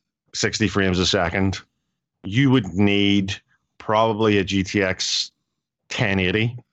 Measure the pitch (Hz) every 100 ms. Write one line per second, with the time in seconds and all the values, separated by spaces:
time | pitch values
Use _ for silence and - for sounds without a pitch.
0 | _ _ _ - 107 98 104 98 95 87
1 | 90 101 85 98 95 92 - _ _ _
2 | _ _ 98 110 139 131 92 85 101 101
3 | 101 101 95 - _ _ _ - - 110
4 | 113 107 110 104 92 98 92 104 95 92
5 | - - - _ _ _ _ _ - -
6 | 113 98 90 107 117 120 -